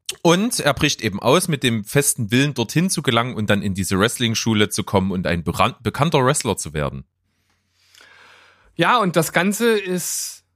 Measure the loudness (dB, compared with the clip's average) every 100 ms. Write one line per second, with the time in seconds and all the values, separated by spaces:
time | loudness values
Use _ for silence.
0 | -16 0 2 4 2 0 -2 0 0 0
1 | -4 -2 2 2 2 0 0 0 0 0
2 | 0 -2 0 2 2 0 -2 0 0 0
3 | 0 0 0 -4 0 0 0 -2 0 2
4 | 2 2 -2 0 0 2 2 0 0 0
5 | 0 -2 -2 -2 -2 0 0 0 -8 -2
6 | 0 2 2 0 -2 -4 -4 -4 -4 -6
7 | -16 _ _ _ _ _ _ _ _ _
8 | -20 -20 -20 -20 _ _ _ 0 2 4
9 | 2 0 0 0 0 2 2 2 0 -4
10 | -4 -8 -8 -12 _